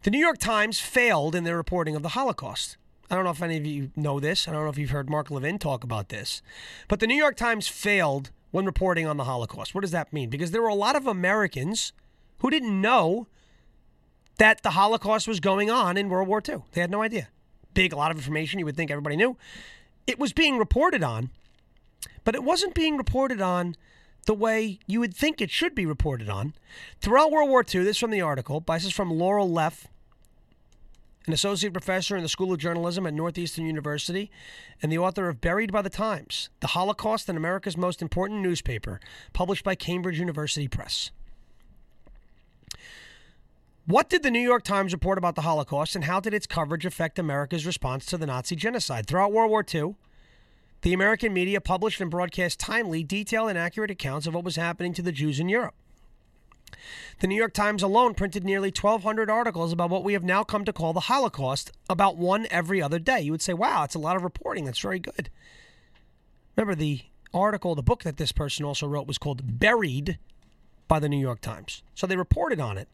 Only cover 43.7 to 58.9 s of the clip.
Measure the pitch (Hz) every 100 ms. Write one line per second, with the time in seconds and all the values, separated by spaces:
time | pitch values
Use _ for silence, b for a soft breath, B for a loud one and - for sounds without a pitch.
43.7 | _ - 214 - 359 294 233 240 247 -
44.7 | 196 196 170 180 190 175 170 156 156 139
45.7 | 139 160 196 143 185 202 208 - - 151
46.7 | 165 180 - 165 - 160 143 143 170 156
47.7 | 170 135 131 - 175 156 127 127 170 208
48.7 | 240 - 123 104 165 202 214 226 214 202
49.7 | 165 156 202 b b b b b b b
50.7 | b - 180 196 220 233 190 180 196 -
51.7 | 185 214 - 185 170 180 - 180 - -
52.7 | 220 220 160 156 196 208 226 220 180 170
53.7 | 190 214 190 143 135 156 165 175 160 170
54.7 | 175 180 175 175 143 151 139 175 190 -
55.7 | - _ - - - _ _ _ _ -
56.7 | B B B B B 196 202 226 - 208
57.7 | 208 196 208 247 208 196 190 185 196 196
58.7 | 190 202